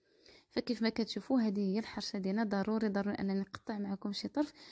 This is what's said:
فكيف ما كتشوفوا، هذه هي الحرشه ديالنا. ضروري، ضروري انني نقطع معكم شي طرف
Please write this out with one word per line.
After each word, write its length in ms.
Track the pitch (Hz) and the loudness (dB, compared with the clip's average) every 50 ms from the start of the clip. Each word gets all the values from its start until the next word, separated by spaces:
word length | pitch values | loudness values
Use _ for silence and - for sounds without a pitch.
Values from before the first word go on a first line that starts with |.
| _ _ _ _ - - - - - _ | _ _ _ _ -20 -20 -20 -20 -20 _
فكيف 320 | - - - - 233 208 | -2 -2 0 0 0 0
ما 60 | 226 226 | 0 0
كتشوفوا، 520 | 226 - 220 - - 202 - - 269 254 | 2 0 -2 -2 -2 -4 0 2 4 4
هذه 200 | 220 214 196 208 | 4 4 2 2
هي 180 | 202 190 190 220 | 2 2 2 0
الحرشه 400 | 220 - - 208 - - - 202 | -2 -4 -6 -8 -6 -6 -4 -2
ديالنا. 260 | 185 190 196 220 226 | -2 0 0 0 0
ضروري، 440 | 202 202 196 190 214 220 220 220 214 | 2 0 0 2 2 2 2 2 2
ضروري 260 | 190 202 196 202 - | 2 0 0 0 0
انني 260 | - 196 190 190 196 | 0 0 0 0 0
نقطع 380 | 190 - - - - - 214 208 | -2 -4 -8 -10 -8 -6 -4 -4
معكم 340 | 202 196 196 - - 208 | -4 -4 -4 -4 -4 -4
شي 160 | 202 - - 196 | -4 -4 -6 -2
طرف 240 | - 285 302 294 - - - - | 0 0 0 0 -4 -12 -20 -20